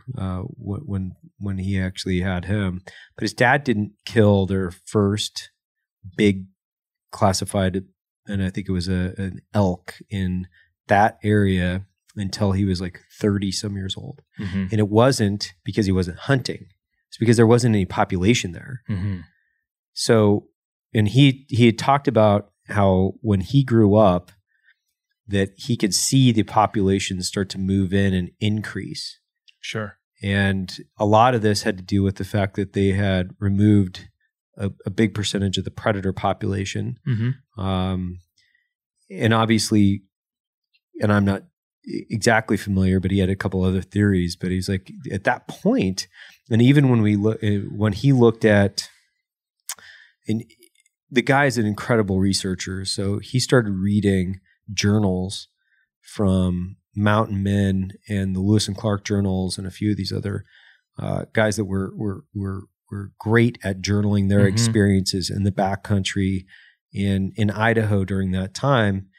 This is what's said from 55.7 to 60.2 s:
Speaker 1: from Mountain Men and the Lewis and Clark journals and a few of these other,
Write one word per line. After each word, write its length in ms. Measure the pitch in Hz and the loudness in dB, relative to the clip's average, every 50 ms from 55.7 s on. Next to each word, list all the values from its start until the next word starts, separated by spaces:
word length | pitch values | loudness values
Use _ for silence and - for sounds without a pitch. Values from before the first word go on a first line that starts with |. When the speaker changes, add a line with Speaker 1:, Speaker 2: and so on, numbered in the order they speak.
| _ _ _ _ _ _ | _ _ _ _ _ _
Speaker 1:
from 760 | _ - - - 104 95 95 92 92 90 90 87 87 95 104 - _ _ _ | _ -12 -4 -2 0 2 2 2 2 0 -2 -4 -6 -10 -12 -16 _ _ _
Mountain 460 | 101 104 104 104 107 113 - 101 98 98 | -2 0 2 2 2 2 0 -2 -2 -2
Men 480 | 101 101 101 101 98 95 95 95 95 - - _ - | 0 0 0 0 0 0 -2 -4 -6 -8 -14 _ -6
and 260 | 104 98 95 95 92 | -6 -4 -4 -4 -4
the 60 | 92 | -2
Lewis 260 | 95 101 107 104 - | 0 2 2 2 0
and 100 | - 98 | -2 -6
Clark 280 | - - 107 101 101 - | -6 -4 -4 -4 -4 -4
journals 540 | - 104 101 98 98 95 92 92 90 - - | -4 -2 -2 0 0 -2 -2 -2 -4 -6 -8
and 80 | 95 | -10
a 40 | 95 | -12
few 200 | 92 - 107 104 | -10 -4 -2 -2
of 60 | 104 95 | -2 -2
these 140 | 95 92 101 | -4 -6 -6
other, 320 | 101 | -6